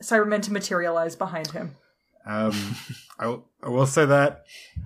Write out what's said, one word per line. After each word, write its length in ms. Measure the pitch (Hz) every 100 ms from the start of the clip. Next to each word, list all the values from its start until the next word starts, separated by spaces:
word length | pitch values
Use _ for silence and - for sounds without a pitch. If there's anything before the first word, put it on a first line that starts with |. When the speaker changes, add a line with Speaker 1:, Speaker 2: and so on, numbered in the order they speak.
Speaker 1:
Cybermen 400 | - 220 214 208
to 100 | 196
materialize 640 | 202 196 180 170 165 165 170
behind 340 | 185 170 156
him. 240 | 160 170 - _ _ _ _ 107
Speaker 2:
Um, 280 | 107 110 104 101 120 -
<laughs> 280 | 123 - -
I, 40 |
w-, 200 | 113 120 - -
I 40 | 131
will 160 | 123 135
say 180 | 165 143
that 400 | 143 143 - - - - -